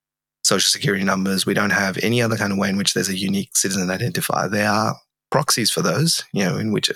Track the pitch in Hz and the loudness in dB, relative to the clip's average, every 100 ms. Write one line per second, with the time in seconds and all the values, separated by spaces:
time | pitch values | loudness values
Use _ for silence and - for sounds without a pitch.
0 | _ _ _ _ - 101 - - - 98 | _ _ _ _ 0 2 2 0 0 0
1 | 98 95 95 95 104 101 101 98 98 90 | 0 0 0 0 0 0 2 0 0 0
2 | 104 120 117 113 104 98 101 98 98 107 | 0 2 2 0 0 0 0 0 0 0
3 | 95 95 98 98 95 - 98 95 90 92 | -2 -2 -2 -2 -2 -2 -2 0 -2 -2
4 | 113 87 - - 92 104 104 104 110 - | -2 -2 -2 -2 -2 0 0 2 0 -4
5 | _ _ - 135 156 - 107 - 90 95 | _ _ -2 0 0 0 0 0 0 2
6 | 165 - - - 180 139 110 107 - | 0 0 -4 -2 0 0 0 0 0